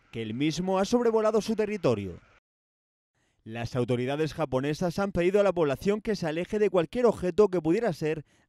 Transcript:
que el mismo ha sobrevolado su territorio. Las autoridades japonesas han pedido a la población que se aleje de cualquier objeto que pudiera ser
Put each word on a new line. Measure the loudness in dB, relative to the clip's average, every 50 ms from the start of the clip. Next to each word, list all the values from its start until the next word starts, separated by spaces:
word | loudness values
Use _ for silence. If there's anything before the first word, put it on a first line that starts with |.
| _ _
que | -10 -8
el | -6 -4 -2
mismo | -2 0 0 0 -2 -2 0 0 0
ha | 2
sobrevolado | 2 2 2 2 4 2 2 4 4 2 2
su | 0 0 -2
territorio. | -2 -2 -2 -2 0 2 2 2 0 -2 -8 -10 -14 -18 _ _ _ _ _ _ _ _ _ _ _ _ _ _ _ _ _ _ _ _ _ _ _ -16
Las | -12 -10 -8 -8 -4 -2
autoridades | -2 0 0 0 0 0 -2 -2 -2 -2 -2 -2
japonesas | -4 -4 -2 -2 -2 -2 -2 -4 -2 -4 -4 -2 -2
han | -4 -2
pedido | 0 0 2 4 4 4
a | 4
la | 4
población | 2 2 2 0 0 0 0 0 -2 0
que | -2 -4 -4
se | -2 -4
aleje | -4 -4 -4 -4 -4 0 0
de | 2 2
cualquier | 2 2 0 0 0 2 2
objeto | 2 2 2 -2 0 2 4 4 4
que | 2 0
pudiera | 0 0 0 2 0 -2
ser | -2 -2 -4 -4 -4 -6 -8 _ _ _ _